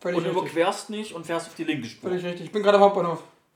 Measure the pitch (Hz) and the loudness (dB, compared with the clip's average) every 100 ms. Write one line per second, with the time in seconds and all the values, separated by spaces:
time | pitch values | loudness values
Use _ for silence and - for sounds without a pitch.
0 | 175 175 165 180 151 156 180 202 - 208 | -4 -2 0 0 0 0 0 0 -6 -10
1 | 208 165 165 165 - - 160 143 117 - | -8 -10 -6 -6 -6 -6 -4 -4 -8 -10
2 | 185 180 175 175 160 214 202 202 202 196 | -6 -4 -4 -8 -6 2 4 8 6 6
3 | 175 165 - _ _ | 0 -4 -10 _ _